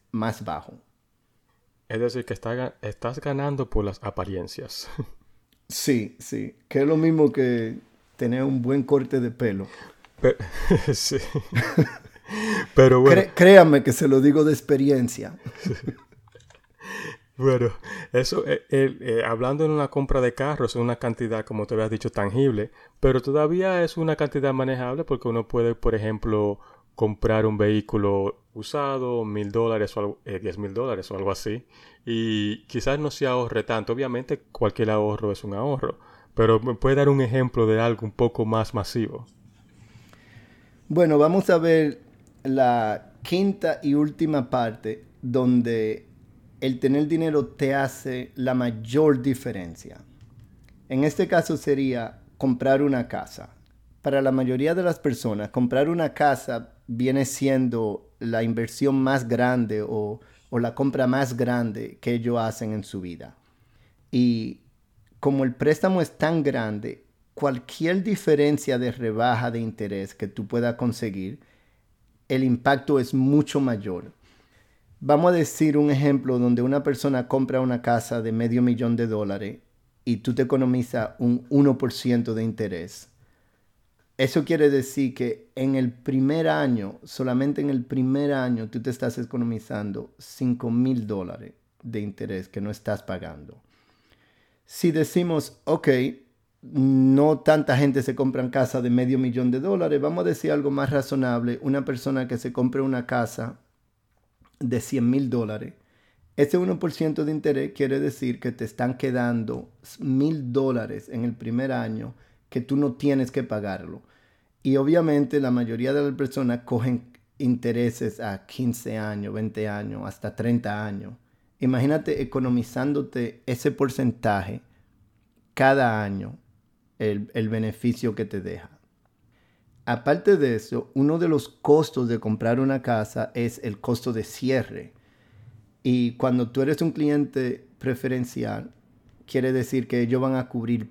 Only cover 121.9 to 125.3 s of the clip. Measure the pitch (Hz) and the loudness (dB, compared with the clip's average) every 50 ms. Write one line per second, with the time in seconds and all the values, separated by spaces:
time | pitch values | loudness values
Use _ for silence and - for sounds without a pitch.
121.9 | 151 151 - - 151 139 135 123 - 135 127 127 123 123 117 - - 131 131 143 | 0 0 -2 -4 -4 -4 -4 -4 -4 -2 -2 0 0 -2 -2 -4 -6 -4 -2 -2
122.9 | 147 143 135 - - 127 120 113 - - _ - 123 120 - 147 127 - 139 131 | -2 -2 -4 -4 -6 -6 -6 -6 -8 -10 _ -6 -6 -2 -2 -2 0 0 -2 -2
123.9 | 120 - 135 120 - - - 113 101 98 92 98 - - - _ _ _ _ _ | -2 -2 -2 -2 -2 -2 -2 0 0 0 -2 -6 -10 -12 -14 _ _ _ _ _
124.9 | _ _ _ _ _ _ _ _ | _ _ _ _ _ _ _ _